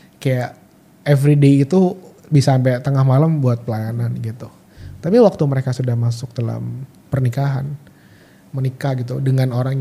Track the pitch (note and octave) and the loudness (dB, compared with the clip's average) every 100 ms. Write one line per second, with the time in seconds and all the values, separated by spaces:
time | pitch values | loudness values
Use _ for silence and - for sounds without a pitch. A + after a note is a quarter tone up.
0 | _ - C#3 B2+ B2 - _ _ _ _ | _ -8 -2 -2 -4 -10 _ _ _ _
1 | - C#3+ C#3+ D3 C#3 C#3 C3+ F#3 F3+ - | 0 2 4 4 6 4 4 2 2 -2
2 | - - - D3 C3+ C3 B2+ B2 C3+ C#3 | -14 -20 0 2 4 2 2 0 0 0
3 | C3+ C3 D#3+ D#3 B2+ A#2 - A2 A2+ A#2 | 2 4 2 2 0 -2 -4 -6 -6 -4
4 | A#2+ A#2+ A2+ A2 - - _ - - - | -4 -4 -8 -10 -16 -20 _ -20 -20 -10
5 | D#3+ A3+ G#3+ - D3 C3+ C3 B2 B2+ A#2+ | 0 4 4 2 0 0 -2 -4 -2 0
6 | A#2 A#2 C3 - A2+ A2+ A#2+ B2 C3+ - | -2 -2 -8 -6 -6 -6 -8 -10 -14 -18
7 | - C3 B2+ A#2 C#3 C3+ C#3 C#3+ - _ | -6 -2 -2 -2 -2 -2 -6 -10 -16 _
8 | - - - _ _ C3+ C3 C3 C#3 B2+ | -20 -20 -20 _ _ -6 -6 -4 -4 -4
9 | B2 C3 C3+ C3 C3 B2 B2+ C3+ | -4 -4 0 0 0 0 -2 -2